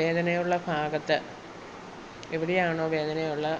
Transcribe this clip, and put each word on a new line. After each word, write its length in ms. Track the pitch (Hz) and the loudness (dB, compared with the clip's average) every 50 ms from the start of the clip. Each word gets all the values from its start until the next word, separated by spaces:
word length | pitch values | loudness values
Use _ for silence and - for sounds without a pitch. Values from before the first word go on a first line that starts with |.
വേദനയുള്ള 560 | 160 165 165 170 175 175 175 175 175 180 175 175 175 | 2 4 4 4 4 4 2 2 2 2 2 0 2
ഭാഗത്ത്, 500 | 180 160 151 151 151 156 147 - - 151 - - - - - - - - - - - - - - - - - - - - - - - 160 | 0 0 0 0 0 -2 -2 2 2 2 2 2 -4 -12 -14 -16 -16 -16 -14 -14 -14 -14 -14 -14 -14 -14 -14 -16 -16 -14 -14 -8 -4 -2
എവിടെയാണോ 480 | 160 165 170 185 185 180 170 160 165 160 160 | -2 0 2 4 4 4 4 2 2 2 2
വേദനയുള്ള 540 | 160 156 151 156 151 160 160 156 147 147 151 156 160 | 2 2 0 0 0 0 0 0 0 0 0 0 -2